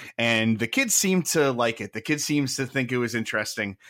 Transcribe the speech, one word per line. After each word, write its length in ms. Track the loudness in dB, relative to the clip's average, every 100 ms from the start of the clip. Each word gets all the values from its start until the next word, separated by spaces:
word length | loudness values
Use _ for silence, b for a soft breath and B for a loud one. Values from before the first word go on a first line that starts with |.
| B B
and 400 | 2 4 2 2
the 80 | 0
kids 280 | 0 0
seem 280 | 2 2 2
to 300 | 2 2 2
like 280 | 2 0 -2
it. 120 | -6
The 80 | -6
kids 240 | -4 -2
seems 320 | 0 0 0 -2
to 100 | -4
think 260 | -2 -2
it 60 | -2
was 160 | -2
interesting. 640 | -2 -2 -2 -4 -4 -6 -8